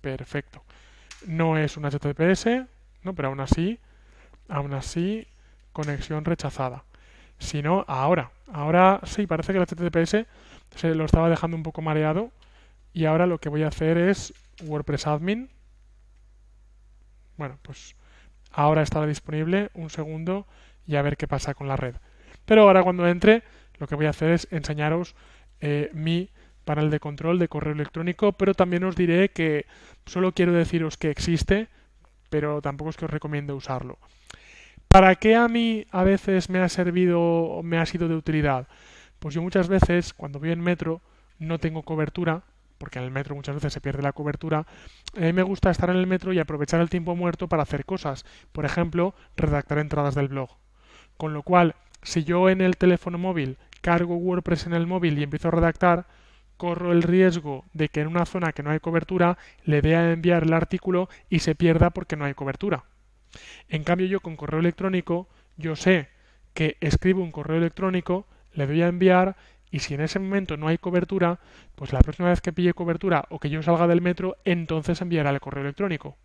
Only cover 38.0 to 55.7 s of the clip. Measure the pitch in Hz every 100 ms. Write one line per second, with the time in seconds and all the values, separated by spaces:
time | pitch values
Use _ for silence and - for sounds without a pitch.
38 | 170 160 156 156 147 131 127 - - -
39 | - _ 156 147 175 190 175 190 - 175
40 | 170 - 147 139 156 170 170 175 160 165
41 | _ _ _ _ 160 165 165 160 147 160
42 | 151 - 170 165 - _ _ _ 135 127
43 | 127 131 139 143 139 143 147 - 143 135
44 | 139 139 147 143 160 156 160 - - -
45 | - - 165 175 185 196 196 170 175 185
46 | 185 185 185 185 156 151 147 170 170 180
47 | 170 175 175 170 175 165 143 139 - 190
48 | 151 131 - - _ - 147 - 170 165
49 | 180 - - - 156 143 - 147 151 147
50 | 143 139 139 139 131 _ _ _ _ -
51 | - _ 156 151 147 180 170 - _ -
52 | - 175 151 175 185 190 185 180 180 175
53 | - 175 185 175 135 131 - - - 170
54 | 175 175 180 180 175 170 - 170 170 185
55 | 175 147 147 151 170 165 165